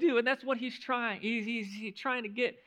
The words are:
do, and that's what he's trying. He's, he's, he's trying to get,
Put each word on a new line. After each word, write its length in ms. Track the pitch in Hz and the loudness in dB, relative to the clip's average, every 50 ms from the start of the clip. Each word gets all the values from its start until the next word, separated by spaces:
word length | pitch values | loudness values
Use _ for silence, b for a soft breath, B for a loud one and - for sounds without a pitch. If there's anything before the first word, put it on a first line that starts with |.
do, 180 | 311 339 254 233 | 4 4 6 4
and 80 | 233 | 4
that's 180 | 254 269 262 - | 4 2 0 0
what 140 | 262 262 233 | -2 -2 0
he's 200 | 254 247 - - | -2 -4 -6 -6
trying. 440 | - - 254 240 233 226 202 - - | -4 -2 0 0 0 0 -2 -2 -2
He's, 240 | 214 233 226 208 | 0 0 0 0
he's, 260 | 220 233 233 208 196 202 | -2 -2 -2 -4 -6 -8
he's 220 | 208 220 214 - | -8 -8 -8 -8
trying 300 | - - 254 254 247 226 | -4 -2 -2 0 0 -2
to 40 | 214 | -4
get, 340 | 202 240 247 233 - b b | -2 -2 -2 -2 -2 b b